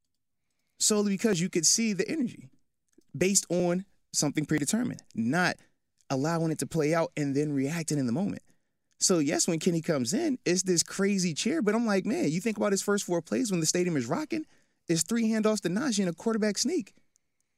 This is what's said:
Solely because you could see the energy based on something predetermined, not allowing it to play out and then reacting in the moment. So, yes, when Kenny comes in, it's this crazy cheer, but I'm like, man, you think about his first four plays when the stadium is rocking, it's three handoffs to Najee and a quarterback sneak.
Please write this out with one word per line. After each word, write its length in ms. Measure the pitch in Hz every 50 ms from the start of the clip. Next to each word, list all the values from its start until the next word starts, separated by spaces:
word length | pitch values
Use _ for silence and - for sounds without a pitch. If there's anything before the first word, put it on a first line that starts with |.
| _ _ _ _ _ _ _ _ _ _ _ _ _ _ _ -
Solely 320 | - - 214 208 208 208
because 300 | 196 - - 220 202 160
you 80 | 180 180
could 160 | - 175 156
see 260 | - - 233 233 220
the 160 | 202 170 -
energy 420 | - 311 330 240 202 - - - - _ _ _ _ _ _ _ _ _ _ _ _ -
based 280 | 139 180 196 202 - - -
on 360 | 170 180 180 175 175 185 190 _ _ _ _ _ -
something 320 | - 156 143 - 156 151
predetermined, 560 | - 160 147 147 - - 226 - - - - - _ -
not 420 | - 113 120 151 180 180 151 - - - _ _ _ _ _ _ _ _ -
allowing 420 | 143 131 139 160 170 160 165 160
it 80 | 151 -
to 80 | 139
play 260 | - - 165 143 151 165
out 180 | 165 160 - -
and 180 | 151 147 139 131
then 160 | 143 151 156
reacting 460 | 143 135 135 139 165 170 156 - 156
in 80 | 143 131
the 60 | 117 113
moment. 300 | 151 190 87 90 - - _ _ _ _ _ _ _ _ _ _ -
So, 200 | - - 185 165
yes, 260 | 143 143 - 339 -
when 120 | 190 170 151
Kenny 220 | - 190 170 165
comes 320 | 151 - 160 135 120 117 170
in, 240 | 277 349 311 254 - -
it's 180 | 160 180 185 190
this 180 | 185 175 160
crazy 520 | - - - - 196 196 208 190 175 180 147
cheer, 280 | - - 220 311 330
but 140 | 220 208 208
I'm 100 | 233 240
like, 200 | 220 196 190 185
man, 240 | 196 254 359 294 143
you 100 | 156 185
think 160 | - 226 214
about 160 | 214 214 208
his 100 | 196 196
first 220 | - - 202 202 -
four 160 | - 175 170
plays 300 | - - 208 254 269 208
when 80 | 185 165
the 60 | 156
stadium 320 | - - 175 180 180 160
is 80 | 135 117
rocking, 400 | 113 165 294 311 - 330 311 311 - _ _ _ _ _ _ _
it's 160 | - 165 165 -
three 200 | - 226 233 226
handoffs 340 | 220 220 220 208 220 214 214
to 80 | - 170
Najee 300 | 180 220 302 277 214 202
and 100 | 196 175
a 40 | 170
quarterback 440 | - - 233 220 220 214 214 196
sneak. 360 | - - 254 370 311 196 - _ _ _ _ _ _ _ _ _ _ _ _ _